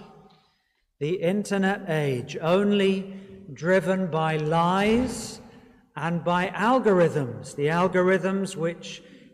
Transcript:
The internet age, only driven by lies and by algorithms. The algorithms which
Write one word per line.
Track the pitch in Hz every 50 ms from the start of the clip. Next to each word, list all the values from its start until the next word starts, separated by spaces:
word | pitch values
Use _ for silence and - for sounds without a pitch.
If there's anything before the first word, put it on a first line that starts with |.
| - - - - - - _ _ _ _ _ _ _ _ _ _ _ _ _ -
The | 143 151 175
internet | - - 170 190 208 202 - 202 196 190 190 202 202 - -
age, | 160 156 147 143 131 120 113 - - -
only | 165 160 175 196 202 202 208 202 196 196 190 190 190 196 - - - - - - - - 139
driven | 120 151 170 185 190 160 175 190 190 190 175
by | 143 160 160 160 156 156
lies | 151 151 165 165 170 175 180 190 202 214 220 240 254 262 226 - - - - - - - - - - - - _ _ _ -
and | - 143 165 170 170 139
by | 165 175 180 180 196
algorithms. | 185 170 190 226 262 262 214 214 196 180 170 156 127 151 139 120 113 107 104 - -
The | - 143
algorithms | 147 160 170 180 190 175 185 180 185 190 185 170 190 190 196 190 185 -
which | 151 160 165 170 165 - - - - - - - - - -